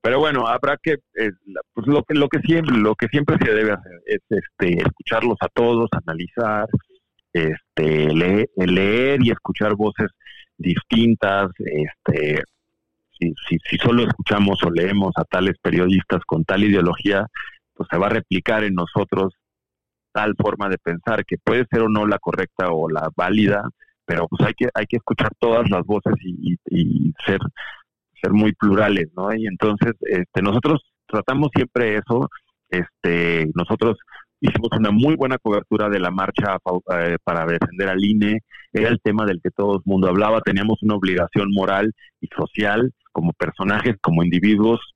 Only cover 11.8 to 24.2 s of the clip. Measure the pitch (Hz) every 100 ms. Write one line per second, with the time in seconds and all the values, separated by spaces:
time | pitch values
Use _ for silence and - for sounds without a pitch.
11.8 | 76 - - 78 76 78 - _ _ _
12.8 | _ _ _ _ 85 78 - 85 - -
13.8 | 120 120 110 - - 104 101 98 87 85
14.8 | 92 101 95 - - 92 95 90 95 85
15.8 | 90 95 - 90 - 78 78 95 104 98
16.8 | 87 87 101 98 113 - - - _ _
17.8 | - 85 101 110 - 92 - 110 104 92
18.8 | 85 104 95 92 95 _ _ _ _ _
19.8 | _ _ _ 107 107 - 104 101 101 92
20.8 | - 85 - 107 98 87 - 117 123 120
21.8 | 110 107 104 98 - 98 92 - 92 80
22.8 | 80 78 80 85 90 107 101 101 104 _
23.8 | _ _ - 85